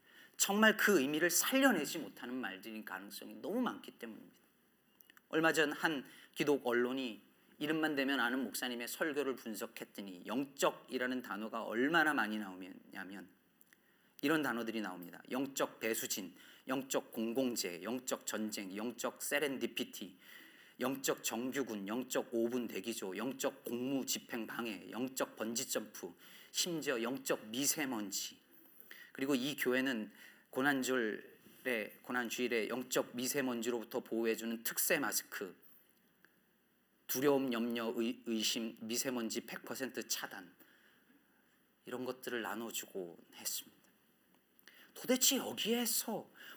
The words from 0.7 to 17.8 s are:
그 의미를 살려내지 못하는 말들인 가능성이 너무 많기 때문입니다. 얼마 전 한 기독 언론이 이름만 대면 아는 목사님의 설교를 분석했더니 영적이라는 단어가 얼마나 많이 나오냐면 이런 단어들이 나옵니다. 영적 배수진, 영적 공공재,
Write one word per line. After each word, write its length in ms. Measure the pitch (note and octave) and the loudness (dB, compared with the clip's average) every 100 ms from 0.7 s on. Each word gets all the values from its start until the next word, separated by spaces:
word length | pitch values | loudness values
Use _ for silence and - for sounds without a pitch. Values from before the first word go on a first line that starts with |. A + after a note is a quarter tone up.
| G#3 | 8
그 220 | - F#3+ | 6 6
의미를 300 | C3 D3+ E3+ | 6 4 4
살려내지 720 | - - C4 C4+ F#3+ D3 E3+ | 4 4 6 6 6 0 -4
못하는 340 | G2+ - A#2+ B2+ | -8 -10 -8 -4
말들인 500 | G#2 F#2+ G#2+ A2 G#2 | -4 -6 -8 -10 -8
가능성이 500 | F#2 G2+ - - G#2+ | -10 -10 -12 -12 -10
너무 180 | B2+ A3 | -4 0
많기 320 | A#3 G2+ - | 0 -2 -10
때문입니다. 460 | - A2+ G#2+ - - _ _ _ _ _ _ - - - | -12 -12 -12 -18 -20 _ _ _ _ _ _ -20 -20 -2
얼마 220 | D#3 E3 | 4 4
전 220 | D#3 D3 | 6 2
한 320 | D3 E3+ D3 - - - | 2 0 0 -6 -16 -12
기독 320 | - D3+ C#3 B2 | -2 4 4 4
언론이 560 | A#2+ B2 C3 B2+ G2+ - _ _ - | 4 2 0 -4 -6 -14 _ _ -6
이름만 380 | D3 D#3+ D#3 C#3+ | -2 2 2 2
대면 260 | C3+ C#3 | 2 4
아는 180 | A#2+ C3 A#2 | 4 2 0
목사님의 420 | - B2 A#2+ A#2 | -2 -4 -4 -6
설교를 480 | - E3 C#3+ C3+ A#2+ | -2 0 2 0 -2
분석했더니 880 | A#2 G2+ A2+ - A#2 - G2 F2+ F#2 | -4 -6 -6 -8 -12 -10 -10 -10 -4
영적이라는 960 | A2+ C#3 - E3 - - B2+ B2 B2+ | -2 -2 2 2 2 -4 -2 0 -2
단어가 420 | B2 G2 A2 A2+ | -4 -6 -4 -4
얼마나 500 | G2+ G#2+ C3+ E3+ D#3 | -2 2 4 6 6
많이 240 | C#3+ G#2+ G#2+ | 4 2 0
나오냐면 920 | G2+ F2+ F#2 - - G2 F#2 G2 F2 _ _ _ - - _ _ _ - | -4 -8 -12 -14 -16 -12 -10 -12 -14 _ _ _ -20 -20 _ _ _ -2
이런 200 | C#3+ D#3 | 2 4
단어들이 400 | C3+ A#2 A2+ A2+ | 2 0 -2 -2
나옵니다. 400 | G2+ F2+ F2 E2+ - | -2 -6 -10 -12 -4
영적 480 | B2+ C3+ - C3 - | -2 -2 0 -2 0
배수진, 540 | A2+ A2+ B2+ - F2 - - - - | 0 0 -2 -4 -6 -12 -20 -14 -4
영적 440 | C3+ C3 C3+ - | -2 0 -2 -2
공공재, 680 | - A2+ A#2 B2+ A2+ G2 E2+ | -2 0 2 2 2 -2 -4